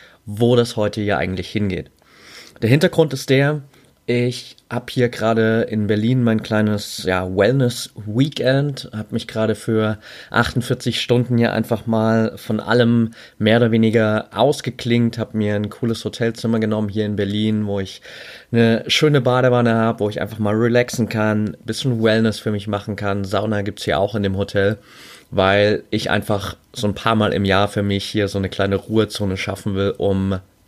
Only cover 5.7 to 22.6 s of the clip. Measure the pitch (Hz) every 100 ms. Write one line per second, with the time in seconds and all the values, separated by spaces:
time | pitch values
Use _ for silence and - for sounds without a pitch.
5.7 | 107 104 104 113 127 117 110 110 110 107
6.7 | 104 - - 92 92 92 95 101 139 123
7.7 | 120 - - 104 110 147 - 123 135 143
8.7 | 139 - 107 107 117 - 110 110 107 -
9.7 | 110 107 107 - - - 110 117 123 120
10.7 | 127 123 110 - 123 120 120 117 107 110
11.7 | 113 117 113 110 110 110 - - 107 -
12.7 | 120 117 117 113 - - _ 107 117 117
13.7 | 113 113 110 107 107 - 98 131 147 -
14.7 | - 120 120 117 113 110 107 104 104 107
15.7 | - 117 113 110 - 117 113 117 113 110
16.7 | 107 107 104 107 101 98 104 107 107 104
17.7 | 101 95 - - - - - - 117 113
18.7 | 113 - - 151 147 123 127 127 120 120
19.7 | 113 113 113 104 107 104 104 104 110 120
20.7 | 120 123 - 110 113 107 107 107 - -
21.7 | 110 135 117 110 110 113 101 110 104